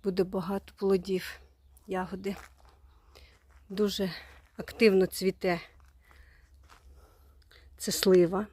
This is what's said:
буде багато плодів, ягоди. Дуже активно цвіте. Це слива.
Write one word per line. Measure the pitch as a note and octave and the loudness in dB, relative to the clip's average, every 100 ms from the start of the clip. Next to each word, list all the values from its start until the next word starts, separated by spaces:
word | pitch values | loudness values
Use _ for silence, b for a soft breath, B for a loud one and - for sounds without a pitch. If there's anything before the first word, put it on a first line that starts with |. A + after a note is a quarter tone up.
буде | G3+ F#3 | -4 -2
багато | F#3 F#3+ F3 G3 - _ | -2 -2 -4 -6 -8 _
плодів, | G3 G3 F#3 F#3 - - - _ _ - - | 0 0 0 -4 -4 -16 -20 _ _ -20 -8
ягоди. | F#3 F#3 F#3+ F#3+ G3+ - _ - _ - _ b b b b b - _ | -6 -6 -8 -8 -8 -14 _ -20 _ -20 _ b b b b b -20 _
Дуже | G3 G#3 G3 F#3+ E3 B B B - | -2 -2 0 -4 -6 B B B -14
активно | - - A3+ F#3+ F#3 | -14 4 6 6 2
цвіте. | - F#3 F#3 F#3+ E3+ - - - _ b b b b b - - - - b b b b b b b b - | 0 -4 -2 -2 -4 -6 -20 -20 _ b b b b b -20 -20 -20 -20 b b b b b b b b -12
Це | - | -6
слива. | - G3+ F#3 E3+ F#3+ G#3 | 0 4 6 4 0 -6